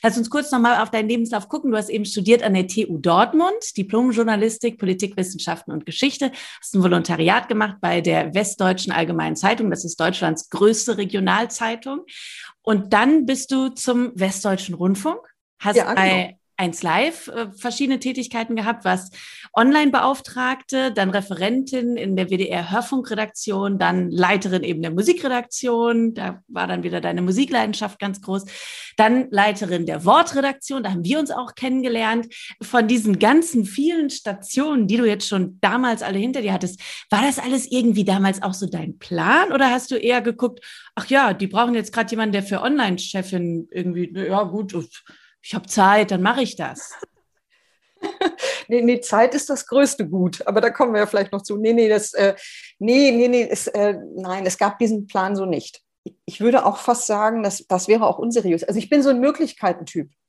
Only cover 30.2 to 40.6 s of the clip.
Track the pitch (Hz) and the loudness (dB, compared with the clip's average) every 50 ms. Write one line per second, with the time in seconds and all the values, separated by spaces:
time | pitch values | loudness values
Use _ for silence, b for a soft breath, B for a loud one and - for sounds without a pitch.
30.2 | 339 339 277 277 277 277 269 - - - 269 269 214 196 190 175 165 180 277 311 | 6 4 0 -2 -2 -2 -2 -6 -8 -8 -6 -6 -4 -4 -4 -2 0 0 0 0
31.2 | 294 - - 254 247 - - - 254 262 254 262 254 247 233 226 226 220 226 233 | 0 -2 -4 -6 -8 -10 -10 -8 -4 -2 -2 -2 0 0 -2 0 0 0 0 -2
32.2 | 233 233 B B B B B B 196 - - 240 220 214 247 226 214 214 190 175 | -4 -6 B B B B B B -6 0 2 2 4 4 4 2 2 2 2 4
33.2 | 208 220 277 330 330 - - 233 196 - - 277 285 330 349 330 302 269 - - | 4 6 6 6 4 4 2 0 0 0 -2 -2 0 0 2 0 0 -2 -4 -6
34.2 | - 214 190 202 - - - 262 294 311 294 247 208 180 214 233 240 214 208 202 | -8 -8 -8 -8 -10 -6 -2 -2 0 2 2 2 2 2 2 2 2 2 2 0
35.2 | - - 208 190 180 - - - - 190 214 247 254 247 226 220 208 - 190 196 | -2 -2 0 0 -2 -2 -2 0 0 2 2 2 2 0 0 -2 -4 -4 -2 -2
36.2 | 208 254 262 277 214 196 190 175 185 180 185 - B B B B B B 208 202 | -2 -2 -2 -2 -2 -2 -2 -2 -2 -4 -8 -10 B B B B B B 0 2
37.2 | 254 285 - - - 247 269 262 - - 247 254 233 233 196 214 190 202 190 196 | 2 2 0 0 -2 -2 -2 -2 -2 0 0 2 2 4 4 2 2 2 2 2
38.2 | 196 196 190 190 - 185 185 - 196 175 - 160 160 185 - - - - 180 170 | 2 2 0 0 -4 -6 -6 -4 -6 -6 -6 -6 -8 -8 -12 -12 -10 -6 -4 -2
39.2 | 180 190 262 330 381 381 277 262 269 254 240 254 247 - 262 220 - 233 247 247 | 2 4 4 4 4 2 2 2 2 2 2 0 -2 -4 -4 -2 0 2 0 2
40.2 | 202 240 233 233 247 240 247 - | 0 -2 -2 0 -2 -2 -2 -6